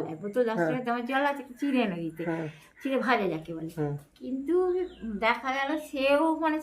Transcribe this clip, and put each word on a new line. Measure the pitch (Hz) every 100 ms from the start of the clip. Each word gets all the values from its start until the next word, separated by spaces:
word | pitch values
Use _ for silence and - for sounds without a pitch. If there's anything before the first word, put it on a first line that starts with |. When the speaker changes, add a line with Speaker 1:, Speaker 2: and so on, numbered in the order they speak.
| 160
Speaker 1:
এক | 156
বোতল | 202 226 226
দশ | 220
Speaker 2:
হ্যাঁ। | 165
Speaker 1:
টাকার | 254 240
দামের | 240 240
জল | 269 285
আছে, | 285
একটা | 254 -
চিড়ে | 285 254 220
এনে | 170 165
দিতে। | 160 170
Speaker 2:
হ্যাঁ। | 165 156 - - -
Speaker 1:
চিড়ে | 269 262 214
ভাজা | 233 190
যাকে | 160 160 165
বলে। | 165 165
Speaker 2:
হ্যাঁ। | 147 143 - _
Speaker 1:
কিন্তু | 254 262 277 359 370 359 359 - 226 202 220
দেখা | 240 269 269
গেল | 269 302 -
সেও | 277 269 285 320 311
মানে | 320 311